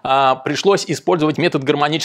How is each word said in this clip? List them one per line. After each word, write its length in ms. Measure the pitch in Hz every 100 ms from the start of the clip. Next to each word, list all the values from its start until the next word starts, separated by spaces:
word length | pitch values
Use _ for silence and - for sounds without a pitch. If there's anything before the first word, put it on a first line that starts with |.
а, 320 | 135 135 131 131
пришлось 500 | - 143 196 196 -
использовать 520 | 139 - 180 156 143
метод 240 | 170 151
гармонического 320 | 135 143 147 160